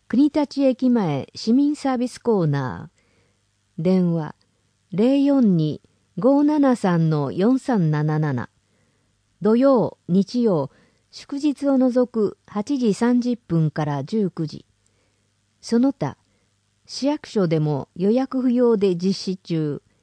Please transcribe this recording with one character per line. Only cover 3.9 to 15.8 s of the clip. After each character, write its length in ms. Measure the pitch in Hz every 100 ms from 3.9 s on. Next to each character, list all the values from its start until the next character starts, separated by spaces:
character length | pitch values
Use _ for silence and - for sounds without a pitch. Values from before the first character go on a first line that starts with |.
| 185 175 165
話、 180 | 151 - _ _ _ _ _
零 320 | 170 240 277
四 320 | 277 277 220 170
二 220 | 156 - _ _ _ -
五 260 | 226 277
七 320 | 294 302 277 247
三 360 | 190 170 160
の 200 | 151 139
四 280 | 98 208 262
三 320 | - 226 160
七 260 | 151 151 151
七。 320 | 151 123 - _ _ _ _ _ _ _ _ _
土 120 | 196 233
曜、 420 | 269 254 151 - -
日 340 | 180 196 247
曜、 300 | 233 165 135 _ _ _ _
祝 260 | - - 277
日 300 | 294 262 277
を 100 | 269
除 340 | 254 240 247
く 280 | 226 202 - _
八 320 | 208 208 285
時 160 | 240 190
三 260 | 233 247
十 160 | 240 240
分 320 | - 165 156
か 160 | 165 151
ら 180 | 143
十 280 | 135 220 190
九 160 | - 151
時。 180 | - - _ _ _ _ _ _ _ _ _
そ 160 | -
の 160 | 233